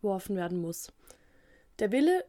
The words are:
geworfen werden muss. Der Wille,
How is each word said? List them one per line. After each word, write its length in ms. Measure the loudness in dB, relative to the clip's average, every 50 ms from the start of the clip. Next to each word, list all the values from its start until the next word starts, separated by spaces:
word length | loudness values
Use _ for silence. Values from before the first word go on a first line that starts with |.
geworfen 340 | -2 -2 -2 -2 -2 -4 -4
werden 240 | -2 -2 -2 -2 -4
muss. 320 | -4 -4 -6 -8 -12 -16 -20 _ _ -20 -20 _ _ _ _ -20 _ _ -20 -20 _ _ _ -2
Der 140 | 0 2 2
Wille, 320 | 4 4 4 4 2 0